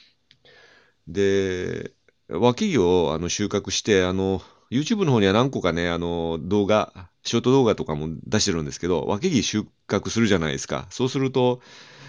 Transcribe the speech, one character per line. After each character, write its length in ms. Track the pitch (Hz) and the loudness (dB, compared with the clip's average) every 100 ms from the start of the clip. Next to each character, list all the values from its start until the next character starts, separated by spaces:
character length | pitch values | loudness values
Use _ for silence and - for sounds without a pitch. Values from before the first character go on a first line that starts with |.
| _ _ _ _ _ - - - _ _ - | _ _ _ _ _ -20 -20 -20 _ _ -10
で、 840 | 87 98 98 95 92 90 82 82 _ _ _ _ | 0 2 2 0 -2 -4 -6 -10 _ _ _ _
わ 260 | 82 120 | 2 2
け 120 | 120 220 | 2 0
ぎ 120 | 147 | 2
を、 340 | 87 90 78 | 4 4 2
あ 40 | 78 | -2
の、 100 | 85 | -4
収 180 | - 101 | -4 -2
穫 240 | 101 98 | -2 -4
し 120 | - | -6
て、 220 | - 98 | 2 2
あ 80 | 90 | 4
の、 280 | 92 95 95 - _ _ | 0 0 -2 -6 _ _
YouTube 340 | 117 151 214 | -4 -2 0
の 80 | 180 | 2
方 80 | 120 | 4
に 60 | 98 | 4
は 80 | |
何 160 | 101 135 | 4 2
個 100 | 123 | 0
か 120 | 92 | -2
ね、 160 | 82 87 | 0 -2
あ 80 | 85 | -2
の、 400 | 85 85 82 82 | -2 -2 -2 -4
動 240 | 87 104 | 0 0
画、 460 | 98 107 - - 90 _ | 4 2 0 -8 -20 _
シ 120 | - 117 | -2 0
ョ 20 | |
ー 20 | |
ト 80 | 120 | 4
動 140 | 135 | 4
画 100 | 120 | 4
と 100 | 87 | 2
か 100 | 78 | -2
も 140 | 76 78 80 - | -4 -6 -8 -2
出 140 | 107 | 0
し 60 | 101 | 0
て 60 | |
る 100 | 85 | -2
ん 20 | |
で 80 | 73 | -4
す 80 | 67 | -6
け 80 | 85 | -2
ど、 140 | 87 | -2
わ 160 | - 101 | 0 -2
け 100 | 180 | 0
ぎ 140 | 143 | 0
収 240 | - 107 107 _ _ | 0 -4 -6 _ _
穫 220 | 104 95 | -4 -2
す 100 | 113 | 0
る 100 | 113 | 2
じ 60 | |
ゃ 40 | 95 | 2
な 100 | 80 | 0
い 40 | |
で 60 | 69 | -6
す 80 | - | -6
か。 200 | 69 87 | -8 -8
そ 160 | - 123 | -4 -4
う 20 | |
す 80 | 139 | -2
る 120 | 135 | -2
と、 300 | 135 123 123 - - - - | 2 0 0 -8 -20 -20 -20